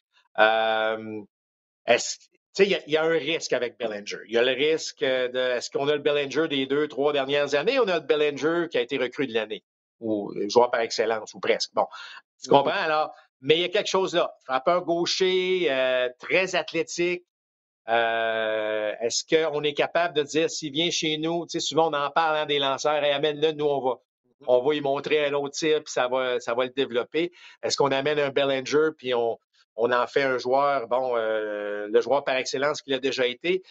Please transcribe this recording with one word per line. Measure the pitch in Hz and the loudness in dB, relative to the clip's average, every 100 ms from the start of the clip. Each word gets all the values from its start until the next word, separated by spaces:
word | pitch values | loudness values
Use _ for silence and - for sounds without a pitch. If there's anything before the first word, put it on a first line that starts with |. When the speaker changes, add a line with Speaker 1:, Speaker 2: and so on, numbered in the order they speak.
| _ _ _ - | _ _ _ 4
Speaker 1:
Euh, | 107 113 110 110 110 110 110 107 101 _ _ _ _ _ - | 4 4 2 0 0 -2 -6 -10 -12 _ _ _ _ _ 0
est-ce, | 120 - - | 0 0 -10
tu | _ _ _ | _ _ _
sais, | - | 0
il | 196 | 2
y | |
a, | 170 - | 2 0
il | |
y | 151 | 0
a | |
un | 160 | 2
risque | 165 139 160 - | 0 0 -4 -2
avec | 127 120 - | -2 -4 -6
Bellinger. | 117 104 104 87 95 | -6 -6 -10 -12 -2
Il | |
y | 113 | 2
a | |
le | 123 | 2
risque, | 127 147 160 - - | 2 2 0 -2 -4
euh, | 139 131 127 | -2 0 0
de, | 127 | 0
est-ce | 127 123 - | 0 -2 -2
qu'on | - 139 | -2 0
a | |
le | 147 | 0
Bellinger | 143 147 139 131 160 | 2 0 0 0 0
des | 139 135 | 0 0
deux, | 143 151 | 0 -2
trois | 117 147 | 0 0
dernières | 143 135 147 143 | 2 0 0 2
années | 143 170 269 | 0 2 2
ou | |
on | 240 | 2
a | 175 | 0
le | - | 0
Bellinger | 151 151 139 143 170 165 | 2 2 0 0 0 -2
qui | 139 | -2
a | |
été | 120 139 | -2 -2
recrue | 123 - 135 | -4 -2 -2
de | |
l'année | 113 107 101 _ _ _ - | -2 -4 -8 _ _ _ -10
ou, | 113 107 101 | -4 -4 -4
euh, | - 101 | -6 0
joueur | 120 123 | 4 4
par | 123 | 2
excellence | 117 - 110 110 104 | -2 -2 0 -2 -6
ou | 104 | -8
presque? | 101 101 - | 0 0 0
Bon, | - 101 - - - _ _ | -2 -2 -4 -16 -18 _ _
tu | - | 2
Speaker 2:
Mhm. | 143 | 4
Speaker 1:
comprends, | 139 185 | 4 0
alors? | 170 151 151 - _ _ | 0 0 -2 -6 _ _
Mais | 135 156 | 2 2
il | |
y | |
a | 175 | 2
quelque | 202 - | -2 0
chose | 190 185 | 0 0
là. | 165 156 - | 0 0 -4
Frappeur | - 131 175 175 | -4 -2 2 0
gaucher, | 147 170 170 - 185 185 185 185 165 | 0 -2 0 0 2 2 0 0 0
euh, | 131 131 127 127 - | 0 0 0 -2 -4
très | - 156 185 180 | -2 0 0 -2
athlétique. | 151 165 156 - 175 175 _ _ _ _ _ _ - | -4 -4 -4 -2 -2 -4 _ _ _ _ _ _ -2
Euh, | 117 117 113 113 110 110 110 107 107 107 - | 0 2 0 0 0 0 -2 -2 -2 -2 -2
est-ce | 117 - | -4 -4
qu'on | - 160 160 147 | 0 2 2 0
est | 147 | -2
capable | 143 139 165 170 | 0 0 0 0
de | 147 | -2
dire, | 139 147 160 | -2 0 0
s'il | - 156 | -2 -8
vient | 139 170 | -2 -2
chez | 151 160 156 | 0 -2 -2
nous, | 156 170 160 | -2 -4 -4
tu | 170 | -6
sais, | |
souvent | - 139 165 | -2 2 2
on | |
en | 147 143 | 2 -2
parle, | 156 165 156 | 0 0 0
hein, | 151 | 0
des | 147 | 0
lanceurs, « | 139 135 151 151 | 0 0 0 2
Hey, | 143 | 2
amène-le, | 143 151 147 156 | 2 0 0 0
nous, | 151 | 2
on | 147 143 | 0 2
va, | 127 120 _ _ _ _ | 0 -2 _ _ _ _
Speaker 2:
Mhm. | - | 2
Speaker 1:
on | 123 | 4
va | 131 | 4
y | 151 | 0
montrer | 139 139 139 151 143 | 0 -2 0 0 2
un | |
autre | 143 143 | 0 -4
type, | - 160 151 | -2 0 0
puis | 147 | 0
ça | - 127 | -2 0
va, | 127 127 123 | 0 0 -2
ça | 120 | -2
va | 120 | -2
le | 131 | -2
développer. » | 127 127 117 113 151 170 - - - | -2 -2 -2 -2 -2 -4 -6 -20 -8
Est-ce | 113 - | -4 0
qu'on | 143 | 0
amène | 135 139 151 | 2 0 0
un | 143 | 0
Bellinger, | 139 139 135 123 139 156 156 | 0 0 0 0 2 2 0
puis | 127 | -4
on, | 120 117 107 _ _ _ - | 0 0 -4 _ _ _ -2
on | 120 | 2
en | 123 120 | 2 2
fait | - | 2
un | 135 127 | 2 0
joueur, | 123 135 143 139 113 | 2 2 4 2 0
bon, | 120 127 117 | -2 0 0
euh, | 110 110 107 104 104 104 104 | 0 0 -2 -4 -6 -6 0
le | 113 | 2
joueur | 117 139 | 2 0
par | 139 131 | 0 -2
excellence | - 135 143 143 | -2 -2 -2 -4
qu'il | - | -4
a | 131 | -4
déjà | 131 120 123 | -2 0 -2
été? | 123 165 185 - | -2 -2 -2 -4